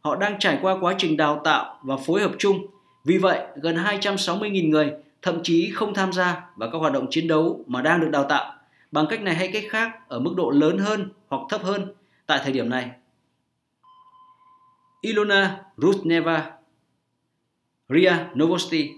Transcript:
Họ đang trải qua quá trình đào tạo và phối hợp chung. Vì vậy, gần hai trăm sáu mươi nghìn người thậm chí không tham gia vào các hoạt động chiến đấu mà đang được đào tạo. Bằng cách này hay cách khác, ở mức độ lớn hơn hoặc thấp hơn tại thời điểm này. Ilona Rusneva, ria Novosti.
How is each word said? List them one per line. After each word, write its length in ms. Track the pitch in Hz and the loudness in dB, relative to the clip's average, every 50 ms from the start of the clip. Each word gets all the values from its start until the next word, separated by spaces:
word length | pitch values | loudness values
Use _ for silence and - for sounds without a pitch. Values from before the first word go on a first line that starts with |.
Họ 140 | _ 147 135 | _ -2 -2
đang 240 | 185 196 208 208 202 | 0 0 -2 -2 0
trải 200 | - 190 151 139 | 0 0 0 2
qua 160 | - 190 190 190 | 0 0 0 2
quá 140 | 190 175 190 | 0 -2 0
trình 200 | 190 196 170 156 | 0 0 0 2
đào 240 | 151 156 147 147 143 - | 2 2 2 2 0 2
tạo 360 | 165 151 127 - - - - - | 2 2 2 0 -4 -12 -14 -6
và 140 | 131 135 | -6 -6
phối 240 | 131 - - 165 202 | -4 -2 0 0 0
hợp 100 | 214 180 - | 0 0 -2
chung. 280 | - - 202 196 185 - - _ _ _ _ _ _ _ | 0 2 2 2 0 -2 -10 _ _ _ _ _ _ _
Vì 120 | 139 180 | 2 2
vậy, 220 | 185 185 185 160 - - - - 143 | 4 4 2 2 0 -4 -8 -14 -6
gần 140 | 143 165 165 | -4 -2 -2
hai 220 | 165 180 208 208 196 | 0 0 -2 -2 0
trăm 160 | 196 208 196 | -2 -2 -2
sáu 180 | 190 - 180 175 | -2 -2 -2 -2
mươi 140 | 202 214 208 | -2 -2 -2
nghìn 200 | 202 190 165 156 | 0 0 2 4
người 220 | 156 151 151 143 - - - _ _ _ | 4 4 2 2 -2 -8 -16 _ _ _
thậm 220 | - 180 165 165 170 | -4 -4 -4 -2 0
chí 260 | - 165 170 180 - | 2 2 2 2 0
không 240 | - - 220 208 196 | -2 -4 -4 -2 0
tham 200 | 196 190 185 175 | -2 -2 -2 0
gia 280 | 180 185 180 170 160 - - _ | 0 0 0 0 -4 -8 -18 _
vào 140 | - 113 - | -8 -8 -6
các 60 | - | -4
hoạt 160 | 165 160 151 139 | 0 0 0 0
động 140 | 135 127 131 | 0 -2 -2
chiến 180 | - 160 165 | -2 -2 0
đấu 360 | 165 160 156 160 175 - - - | 2 2 2 2 2 -2 -4 -8
mà 140 | - 123 123 | -8 -6 0
đang 200 | 127 156 170 175 | 2 2 2 2
được 80 | 160 156 | 2 2
đào 120 | 147 143 139 | 2 0 0
tạo. 300 | - 151 135 - - - - _ _ _ _ _ _ | 2 0 0 0 -4 -14 -20 _ _ _ _ _ _
Bằng 140 | - 147 156 151 | 0 0 0 0
cách 120 | 226 226 | -2 -4
này 140 | 208 190 165 | -2 -2 0
hay 140 | 165 185 185 185 | 0 -2 -2 -4
cách 100 | 214 202 - | -6 -6 -4
khác, 220 | - 220 226 233 233 - - | -2 -2 -2 -2 -6 -12 -16
ở 120 | _ 131 120 | _ -6 -4
mức 140 | 127 170 180 | -4 -2 0
độ 140 | 185 170 120 | 0 0 2
lớn 280 | 135 143 151 156 180 | 4 4 4 4 4
hơn 320 | 196 196 208 214 208 185 - - _ _ | 2 0 0 0 -2 -4 -8 -10 _ _
hoặc 140 | _ 139 135 - - | _ -8 -8 -4 -6
thấp 140 | 208 208 175 | -6 -4 -2
hơn 300 | 185 202 202 196 190 - _ _ _ _ _ _ | -2 -4 -4 -4 -8 -12 _ _ _ _ _ _
tại 140 | - 151 135 - | -2 -2 0 0
thời 100 | 143 131 | -2 -2
điểm 160 | 131 117 117 | -2 -2 -2
này. 200 | 127 127 123 123 123 _ _ _ _ _ _ _ _ _ _ _ _ _ _ _ _ _ _ 1017 1047 1047 1047 1047 1047 1047 1047 1047 1047 _ 1047 _ _ _ _ _ _ _ _ _ _ _ | -4 -4 -6 -8 -14 _ _ _ _ _ _ _ _ _ _ _ _ _ _ _ _ _ _ _ _ _ _ _ _ _ _ _ _ _ _ _ _ _ _ _ _ _ _ _ _ _
Ilona 580 | - 214 220 208 208 208 202 196 196 185 - - - - _ | -8 -2 0 0 2 4 4 4 4 2 -2 -6 -16 -20 _
Rusneva, 760 | - - 190 202 190 - 165 170 165 160 165 165 156 156 - - - _ _ _ _ _ _ _ _ _ _ _ _ _ _ _ _ _ _ _ _ _ _ _ _ _ _ | 2 2 2 2 2 2 2 2 2 2 2 0 -2 -2 -6 -14 -20 _ _ _ _ _ _ _ _ _ _ _ _ _ _ _ _ _ _ _ _ _ _ _ _ _ _
ria 240 | 127 165 185 180 175 165 - - - 127 | 2 4 4 4 4 2 -2 -4 -2 0
Novosti. 500 | 156 165 180 175 175 - 170 160 147 147 - | 2 2 2 0 -2 -2 -2 -2 -2 -4 -6